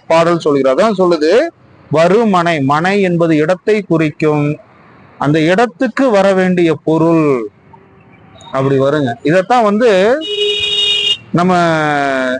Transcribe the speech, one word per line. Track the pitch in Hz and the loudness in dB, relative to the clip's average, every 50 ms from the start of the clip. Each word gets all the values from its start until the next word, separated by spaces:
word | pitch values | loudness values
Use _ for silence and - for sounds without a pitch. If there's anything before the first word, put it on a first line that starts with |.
| - - | -2 0
பாடல் | 160 165 165 170 170 160 | 0 2 2 2 0 0
சொல்கிறது. | - 156 143 139 131 131 131 151 208 | 0 0 0 0 2 2 2 2 0
அதான் | 226 208 180 | 0 0 0
சொல்லுது, | 185 175 170 156 147 156 190 247 330 339 - _ _ _ _ - - - | 0 0 0 0 2 2 2 2 0 0 -4 _ _ _ _ -20 -10 -4
"வருமனை", | 139 151 165 175 190 233 240 214 190 175 170 170 170 151 | 0 0 2 2 2 2 2 2 0 0 0 0 -2 -2
மனை | 135 135 147 156 170 185 202 202 | 0 0 0 0 0 0 0 0
என்பது | 196 180 175 165 170 165 160 | 0 0 0 0 0 0 2
இடத்தை | 147 156 170 185 180 _ 220 214 214 | 0 0 0 -2 -2 _ -2 -2 -2
குறிக்கும், | 190 - 170 160 160 151 - - 156 151 151 147 147 147 151 - - _ _ - - - - - - - - - | -2 -2 -2 -2 0 -2 -4 -2 -2 -2 0 0 -2 -4 -4 -8 -12 _ _ -20 -20 -20 -20 -20 -20 -20 -12 -6
அந்த | 139 143 151 165 | -2 0 0 2
இடத்துக்கு | 156 165 185 208 240 226 - - 269 226 - - 269 254 | 2 2 2 2 0 0 -2 -4 -6 -4 -2 -2 0 0
வர | 214 196 190 196 190 | 2 2 2 2 2
வேண்டிய | 190 185 185 185 180 170 165 151 - - | 2 0 0 0 0 0 0 -2 -2 -2
பொருள் | 156 160 160 160 165 165 160 156 147 135 120 110 104 - _ _ - - - - _ - - _ - - - - - - - - - | -2 0 0 2 2 2 2 2 0 0 -2 -4 -8 -12 _ _ -20 -20 -20 -20 _ -20 -20 _ -20 -20 -20 -20 -20 -20 -20 -16 -8
அப்படி | - 131 135 139 139 135 | -6 -4 -2 0 0 0
வருங்க. | 135 139 156 156 143 120 117 - - | 0 0 0 -2 -2 -4 -6 -6 -4
இதைத்தான் | 143 165 185 185 - 247 254 220 | -2 0 0 0 0 0 2 2
வந்து | 202 202 214 254 233 196 185 190 220 262 311 320 403 415 415 415 415 415 415 415 415 415 415 - 415 403 - - - - - - - | 2 0 2 2 2 2 2 2 2 0 -2 -4 -6 -4 -4 -2 -2 -2 -4 -4 -4 -4 -2 -2 -2 -2 -2 -2 -2 -4 -4 -6 -4
நம்ம | - 165 175 185 180 175 170 165 160 156 151 151 147 143 139 139 135 131 131 127 127 131 | -2 0 0 2 2 2 0 0 0 0 0 -2 -2 -2 -2 -2 -2 -2 -2 -4 -4 -6